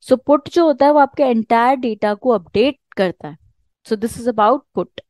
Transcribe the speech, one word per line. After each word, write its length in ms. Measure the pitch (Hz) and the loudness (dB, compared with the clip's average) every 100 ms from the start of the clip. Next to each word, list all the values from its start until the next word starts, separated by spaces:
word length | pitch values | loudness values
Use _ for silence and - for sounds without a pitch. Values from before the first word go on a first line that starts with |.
So 140 | - 254 - | 0 -2 2
put 240 | 294 - | -2 0
जो 160 | - 330 | 0 0
होता 200 | 262 285 | 2 2
है 60 | |
वो 80 | 294 | 4
आपके 240 | 277 - | 2 0
entire 540 | 269 233 220 233 240 269 | 0 0 0 0 2 0
data 360 | 247 214 208 | -4 -4 -4
को 160 | 208 254 | -4 -2
update 500 | 220 170 196 254 277 _ - | -2 -2 -2 -2 -2 _ -4
करता 300 | 190 165 151 | -4 -4 -16
है। 100 | 156 _ _ _ _ - | -18 _ _ _ _ -8
So 120 | 214 | -6
this 200 | 226 - | -6 -6
is 100 | 233 | -6
about 320 | 220 214 254 _ - | 0 0 0 _ -8
put। 240 | 175 - - | -8 -10 -20